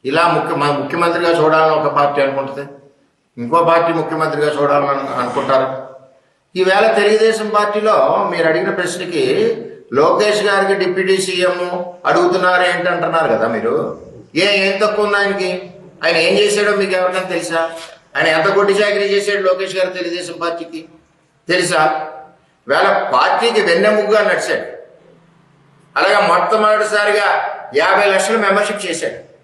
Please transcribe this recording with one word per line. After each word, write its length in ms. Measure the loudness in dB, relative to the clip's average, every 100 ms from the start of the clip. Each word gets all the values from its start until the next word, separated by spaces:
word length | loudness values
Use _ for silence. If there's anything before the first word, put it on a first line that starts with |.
| -2
ఇలా 220 | 0 2
ముఖ్య-, 280 | 0 -2 -2
మన 160 | 0
ముఖ్యమంత్రిగా 720 | -2 -4 -2 0 0 0 2
చూడాలని 320 | 4 4 4 2
ఒక 180 | 0
పార్టీ 280 | 0 0 2
అనుకుంటుంది, 500 | 0 -2 -6 -8 -12 -16 -20 _ _ _ _ -12
ఇంకో 260 | 0 2
పార్టీ 300 | 4 4 2
ముఖ్యమంత్రిగా 680 | -2 -4 -2 -2 0 -2 0
చూడాలని 280 | 2 2 2
అను-, 200 | -2 -4
అనుకుంటారు. 800 | -4 -4 -4 2 2 0 -6 -12 -20 -20 _ _ _ _ 0
ఈవేళ 380 | 2 4 4
తెలుగుదేశం 560 | 4 4 4 4 2 0
పార్టీలో 800 | 0 0 0 2 2 2 0 -2
మీరు 160 | 0 0
అడిగిన 260 | 0 -2
ప్రశ్నకి 500 | -2 -4 -6 -6 -2 0 2 0 -2 -8 -16 -4
లోకేష్ 500 | 2 2 4 2 0
గారికి 420 | 0 0 0 0 0
డిప్యూటీ 320 | -2 0 0
సీఎం 680 | 0 0 0 -2 -4 -6 -8 -6 0
అడుగుతున్నారు 580 | 2 2 2 2 2
ఏంటంటున్నారు 640 | 0 0 -2 -2 -2 0 0
కదా 200 | 0 0
మీరు. 600 | -2 -2 -2 -4 -10 -18 -20 -8 -2
ఏ, 100 | 0
ఏం 420 | 2 0 0 0
తక్కువ 180 | 0 0
ఉంది 120 | 0
ఆయనకి? 580 | 0 -2 -4 -6 -10 -20 -20 -6
ఆయన 120 | -2 0
ఏం 240 | 2 2
చేశాడో 380 | 2 2 0 0
మీకు 140 | 0
ఎవరికైనా 340 | 0 0 -2 -4
తెలుసా? 500 | -6 -4 -4 -4 -6 -16 -20 _ -2
ఆయన 120 | 0
ఎంత 200 | 2 2
గొడ్డి 260 | 2 2
చాకరీ 340 | 2 2 0 0
చేశాడు 400 | 0 0 0 0
లోకేష్ 280 | 0 -2 -2
గారు 140 | -2
తెలుగుదేశం 440 | -4 -6 -6 -10 -6
పార్టీకి 480 | -6 -6 -10 -14 -16 -20 _ _ _ _ -2
తెలుసా? 680 | -2 2 2 2 0 -8 -14 -20 _ _ _ -2
వేళ 440 | 2 2 0 0
పార్టీకి 480 | 2 2 2 2 2
వెన్నెముగ్గుగా 640 | 2 2 2 2 2 2
నడిచాడు. 540 | 2 -2 -2 -6 -6 -14 -20 -20 _ -20 _ _ _ _ _ _ _ -2
అలాగే 280 | 2 2 2
మొట్టమొదటిసారిగా 1000 | 2 2 2 2 2 0 0 0 0 0 -2 -4 -10 -4 0
యాభై 360 | 2 2 2
లక్షల 260 | 2 0 0
మెంబర్‌షిప్ 480 | 0 0 -2 -6 -6
చేశాడు 300 | -6 -6 -8 -18 -20